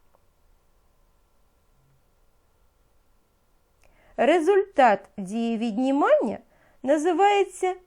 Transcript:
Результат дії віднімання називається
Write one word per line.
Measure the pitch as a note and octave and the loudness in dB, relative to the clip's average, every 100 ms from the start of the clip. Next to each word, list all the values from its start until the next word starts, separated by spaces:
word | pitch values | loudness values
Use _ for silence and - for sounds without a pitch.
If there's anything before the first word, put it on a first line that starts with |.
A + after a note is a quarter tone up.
| _ _ _ _ _ _ _ _ _ _ _ _ _ _ _ _ _ _ C3+ _ _ _ _ _ _ _ _ _ _ _ _ _ _ _ _ _ _ _ _ _ _ - | _ _ _ _ _ _ _ _ _ _ _ _ _ _ _ _ _ _ _ _ _ _ _ _ _ _ _ _ _ _ _ _ _ _ _ _ _ _ _ _ _ -2
Результат | A#3+ F4 D#4 G4+ G4+ - B3 G3 - - | 2 2 2 0 0 2 4 2 -4 -14
дії | F#3 A3 A#3 A3+ | -10 -6 -4 -4
віднімання | A#3+ G3+ C4 C#4 F#4+ D5+ C4 - - _ _ _ | -4 -4 -2 0 2 2 0 -6 -14 _ _ _
називається | C4 D4+ D#4 E4 G4+ G4+ F#4 - F#4 F#4 | -2 0 0 0 2 2 -2 -4 -6 -6